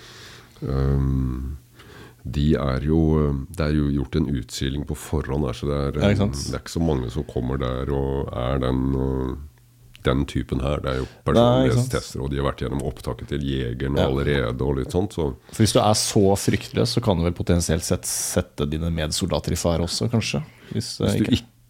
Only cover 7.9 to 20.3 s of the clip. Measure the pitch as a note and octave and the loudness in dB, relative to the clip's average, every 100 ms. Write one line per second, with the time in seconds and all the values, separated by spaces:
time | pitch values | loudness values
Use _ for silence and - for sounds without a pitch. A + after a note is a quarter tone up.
7.9 | C#2 C2+ C#2 - - B1 C2+ B1+ C2 C2 | 0 0 -2 -4 -4 -2 0 2 2 2
8.9 | C2 C2 C2 C2 C#2 D2 - _ _ - | 0 0 0 -2 -6 -10 -20 _ _ -20
9.9 | - - C2 C#2 - - C2 C2+ C#2+ C2+ | -4 0 0 0 -2 -2 -2 0 -2 -2
10.9 | C2 B1 - C#2+ E2 A#2+ B2+ C3 B2 A#2+ | -2 -4 -6 2 6 6 6 4 2 2
11.9 | - - - C#2 C#2 C#2 - B1+ C2+ C#2+ | -2 -4 -6 -4 0 -2 -2 -4 -2 -4
12.9 | - C2 B1 - C#2+ C#2 C2 A#1+ B1 C2+ | -6 -8 -8 -6 -4 -2 -2 -2 -4 -2
13.9 | C#2+ C#2 C2+ C#2 C#2+ A#1 B1+ C2 C2+ B1 | 0 2 0 0 0 0 -2 -2 -2 -2
14.9 | F2 G2+ - D2 - - - G#2+ - G#2 | -2 -2 -2 -4 -4 -6 2 4 4 4
15.9 | G#2+ - A2+ F#2+ G2 - G#2 - G2 A2+ | 2 2 4 6 4 2 0 0 0 0
16.9 | A#2+ A2+ E2+ E2+ F2 - E2+ E2 E2 - | 2 2 2 2 0 2 2 2 0 0
17.9 | F2+ - - - G2 - - D2 D#2 E2+ | -2 -2 -6 -2 -2 -2 -4 -2 -2 -2
18.9 | E2 D#2 - E2+ D2 - F2 E2+ E2 E2+ | -2 -2 -2 -2 -2 -2 0 2 2 0
19.9 | - A2+ A#2 - | -2 0 0 0